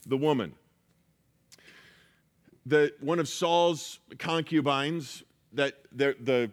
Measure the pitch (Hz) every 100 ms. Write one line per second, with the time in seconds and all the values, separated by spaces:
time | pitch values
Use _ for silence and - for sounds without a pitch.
0 | - 135 151 143 90 - _ _ _ _
1 | _ _ _ _ _ - - - - _
2 | _ _ _ _ _ _ - 151 147 -
3 | 139 170 147 - 175 170 175 160 - -
4 | _ - - 165 156 160 143 139 143 170
5 | 127 - - _ _ 117 139 - _ 123
6 | 139 135 120 127 120